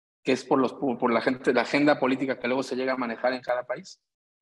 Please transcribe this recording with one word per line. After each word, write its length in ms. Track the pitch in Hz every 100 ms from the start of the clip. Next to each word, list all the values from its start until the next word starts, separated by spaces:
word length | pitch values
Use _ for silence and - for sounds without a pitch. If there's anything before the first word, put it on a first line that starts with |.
| _ _
que 100 | -
es 120 | 127
por 140 | - 139
los, 140 | 123
por, 240 | - 143 120
por 160 | 123
la 80 | 117
gente, 320 | 139 127 156
la 100 | 123
agenda 360 | - 147 147 143
política 400 | 127 135 135 120
que 80 | 120
luego 160 | 131
se 140 | 131 127
llega 180 | 131
a 20 | 131
manejar 380 | 120 113 123
en 80 | 127
cada 240 | - 123 123
país? 340 | 135 190 - _ _ _ _